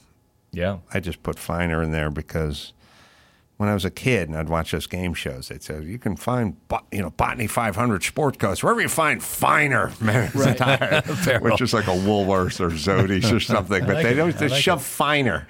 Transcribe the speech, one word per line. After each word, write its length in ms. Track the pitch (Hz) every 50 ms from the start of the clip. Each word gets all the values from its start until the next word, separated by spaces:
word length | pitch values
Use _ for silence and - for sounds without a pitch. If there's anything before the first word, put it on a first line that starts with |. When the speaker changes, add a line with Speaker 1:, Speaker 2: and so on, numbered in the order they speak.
| _ _ _ _ _ _ _ _ _ _
Speaker 1:
Yeah. 280 | - 87 87 98 101 90 - -
Speaker 2:
I 60 | - 101
just 220 | 85 87 78 -
put 160 | - 85 71 -
Finer 440 | - - 82 85 87 85 80 80
in 100 | 80 78
there 180 | 80 78 76 76
because 640 | 73 80 - - - 82 78 73 71 - - - - _ _ _ _ - - - _ _ _ _ _ _ _ _ _ -
when 100 | 104 104
I 60 | 104
was 100 | 92 90
a 60 | 87
kid 380 | - - - 131 120 98 85 76
and 80 | 78
I'd 120 | 80 80 80
watch 240 | 82 82 80 -
those 140 | - 80 - -
game 260 | - 90 90 87 82
shows, 340 | - - 73 65 65 65 -
they'd 140 | - -
say, 180 | - - 76 76
"You 160 | 76 85 110 123
can 180 | - 110 87
find, 400 | - - 117 123 123 113 92 - - _ -
bo-, 120 | 107 - - -
you 80 | - 101
know, 80 | 90 -
Botany 360 | - - 120 127 127 123 110 101
five 260 | - 123 117 107 87
hundred 260 | 107 123 123 101 87
Sportcoast, 600 | - - - - 151 135 - - - 98 87 -
wherever 180 | - 190 233 233
you 80 | 175 110
find 320 | - 165 156 147 123 107
Finer 720 | - - - - 135 135 151 156 147 139 127 107 - - -
<laughs> 40 | -
men's 340 | 113 107 104 - 98 - -
Speaker 3:
Right. 200 | 135 135 135 -
Speaker 2:
attire," 480 | - 127 131 135 123 135 98 120 151
Speaker 4:
<laughs> 0 |
Fair 380 | - - 151 190 175 143 123 107
Speaker 2:
which 100 | - 117
Speaker 4:
enough. 100 | 110 101
Speaker 2:
is 140 | 127 110 117
like 120 | 110 101 92
a 20 |
Woolworths 680 | 90 92 95 104 107 101 98 95 98 92 90 87 - -
or 100 | 92 85
Zody's 600 | 82 78 78 98 98 95 98 92 101 92 117 107
or 80 | 117 104
Speaker 1:
<laughs> 120 | - - 127
Speaker 2:
something, 260 | 104 92 90 98 90 -
but 60 | 101
Speaker 1:
I 40 | 95
like 80 | 80 85
Speaker 2:
they 80 | 117
Speaker 1:
it. 20 | 127
Speaker 2:
don't, 200 | 147 165 175 -
Speaker 1:
I 40 | -
Speaker 2:
they 100 | 151 131
Speaker 1:
like 140 | 131 143
Speaker 2:
shove 180 | - 185 175 139
Speaker 1:
it. 40 | -
Speaker 2:
Finer 640 | - - - 147 143 151 143 135 110 82 71 78